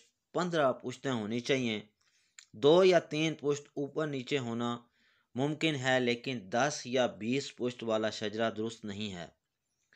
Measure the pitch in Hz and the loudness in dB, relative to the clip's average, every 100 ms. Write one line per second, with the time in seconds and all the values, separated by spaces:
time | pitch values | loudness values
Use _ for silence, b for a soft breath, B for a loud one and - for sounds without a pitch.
0 | _ _ _ 156 175 165 135 120 123 123 | _ _ _ -4 -2 2 2 0 -8 -6
1 | 139 120 104 120 120 135 120 107 - _ | -4 -2 -2 -4 0 0 0 -4 -8 _
2 | b b b b - 110 139 175 190 170 | b b b b -18 2 6 8 8 6
3 | - 151 160 147 143 143 - - 139 151 | 2 -2 -2 0 -2 -2 -4 -8 -6 -4
4 | 156 139 123 143 120 117 120 117 _ _ | -4 -4 -2 -2 -2 -2 -2 -4 _ _
5 | _ _ _ 120 143 156 160 143 131 131 | _ _ _ -2 -2 0 -2 0 2 2
6 | 123 120 135 123 95 117 147 147 123 127 | 2 0 -4 -8 -4 0 0 -2 -2 0
7 | 117 92 110 135 135 - 123 123 117 110 | 0 0 -2 -2 -4 -6 -6 -4 -2 0
8 | 110 - 107 107 113 101 113 - 107 98 | -2 -4 -6 -2 -2 -2 -6 -6 -12 -8
9 | 107 90 80 _ _ _ _ _ _ | -8 -10 -14 _ _ _ _ _ _